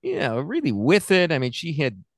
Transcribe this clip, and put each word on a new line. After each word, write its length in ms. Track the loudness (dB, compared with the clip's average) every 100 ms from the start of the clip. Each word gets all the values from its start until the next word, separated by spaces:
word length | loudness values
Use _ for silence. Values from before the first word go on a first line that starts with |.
you 160 | -6 -2
know, 200 | -2 -2
really 320 | -4 -2 -2
with 400 | 0 4 2 4
it. 220 | 2 4
I 60 | 0
mean, 120 | -2
she 200 | -6 -6
had, 320 | -2 -2 -4 -16